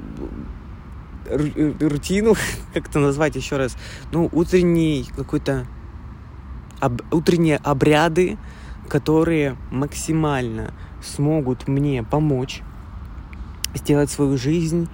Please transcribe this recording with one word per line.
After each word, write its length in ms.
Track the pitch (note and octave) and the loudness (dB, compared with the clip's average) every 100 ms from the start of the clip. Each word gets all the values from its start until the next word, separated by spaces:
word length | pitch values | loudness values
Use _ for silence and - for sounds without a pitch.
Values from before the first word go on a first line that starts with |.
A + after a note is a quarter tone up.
| G#1+ A1 C2+ - C2 - - - - - - - - | -12 -10 -10 -8 -10 -12 -14 -14 -14 -14 -14 -14 -4
ру-, 220 | C3 D3 D3 | 0 0 2
э, 320 | D3+ - D3+ | 0 2 0
рутину, 480 | D3 - G3 A3 G3+ - - | 0 0 2 4 4 2 -6
<laughs> 180 | - | -6
как 140 | - - | -6 -2
это 100 | D3+ | 2
назвать 360 | C#3+ C#3 D3+ C3 | 2 4 0 0
еще 220 | A#2+ C#3+ | -2 0
раз? 180 | B2+ - - - - | -2 -4 -12 -12 -4
Ну, 180 | D#3 E3+ | 0 2
утренний 760 | D3+ F3 F#3 F3 E3+ D#3+ C#3+ B2 - | 2 4 6 6 6 4 0 -2 -8
какой-то 500 | C3 D3 D#3 C3+ B2+ - - - - - - - - - - - | -4 -2 0 -2 -4 -10 -14 -14 -16 -16 -16 -16 -14 -14 -14 -2
об-, 220 | C3+ A#2+ - | 0 0 0
утренние 460 | E3 E3 F3 D#3+ C#3+ | 2 4 4 4 4
обряды, 760 | C#3 C#3+ D3+ D3+ E3 D#3+ F3+ G#3+ - - - - - | 2 4 6 6 6 4 2 0 -10 -14 -14 -14 -2
которые 680 | C#3+ D3+ D#3+ E3 D#3+ C#3+ A#2+ - | 0 4 4 4 2 0 -2 -4
максимально 1000 | B2+ C#3+ - - D#3+ D3+ C3+ B2 A2 A2 - - - | -2 -2 -4 -2 2 2 0 -2 -4 -6 -10 -14 -14
смогут 680 | - - C#3+ D#3+ B2+ B2 - | -10 -2 2 2 0 -2 0
мне 360 | C#3 D3 C3 | 0 2 0
помочь 580 | A2+ D3+ D#3 C3 C3 - - - - - - - - - - - - | 0 2 4 2 0 -6 -12 -14 -14 -14 -12 -12 -12 -12 -12 -8 -8
сделать 360 | - - C#3+ C#3+ | -4 2 4 4
свою 260 | - C#3 C3+ | 2 2 2
жизнь, 500 | B2+ E3+ D#3+ E3+ E3 | 2 0 2 0 -2